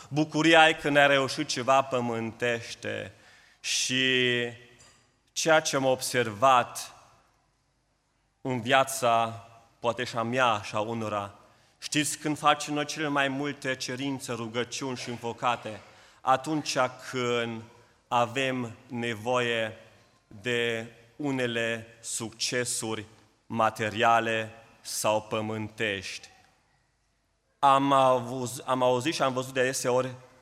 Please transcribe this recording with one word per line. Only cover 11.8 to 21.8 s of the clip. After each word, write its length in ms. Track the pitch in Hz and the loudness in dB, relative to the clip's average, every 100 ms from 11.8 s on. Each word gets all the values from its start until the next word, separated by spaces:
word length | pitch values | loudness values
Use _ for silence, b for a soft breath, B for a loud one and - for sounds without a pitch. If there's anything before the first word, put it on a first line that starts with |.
| - 151 151 - | -6 -2 -2 -4
când 200 | 156 147 | -4 0
facem 360 | 151 147 - | 2 2 0
noi 100 | 147 | -4
cele 240 | 147 - 156 | -4 -6 -2
mai 200 | 143 139 | 0 0
multe 480 | 135 147 131 135 127 | -2 -6 -6 -6 -6
cerințe, 560 | - 127 139 131 - | -6 -6 -6 -6 -6
rugăciuni 640 | 117 117 117 117 - 139 123 | -8 -6 -6 -6 -6 -8 -8
și 120 | 123 | -8
înfocate? 720 | 120 117 113 127 117 110 104 B B B B | -8 -8 -4 -2 -2 -6 -14 B B B B
Atunci 560 | - 131 151 156 147 135 127 127 - | 0 0 0 -4 -2 0 -2 -4 -8
când 520 | 131 120 120 117 113 113 b b b _ | -4 0 0 -2 -6 -12 b b b _
avem 680 | 123 120 120 131 127 120 104 - | 0 2 0 -2 -2 -6 -12 -10
nevoie 920 | 120 120 107 113 127 120 117 110 107 b b b b _ | -6 -6 -4 -2 0 0 0 -4 -8 b b b b _
de 600 | 107 110 120 117 113 113 - - - | -8 -2 0 0 -4 -8 -16 -20 -8
unele 840 | 147 135 123 117 113 113 | -4 -2 -2 0 -2 -4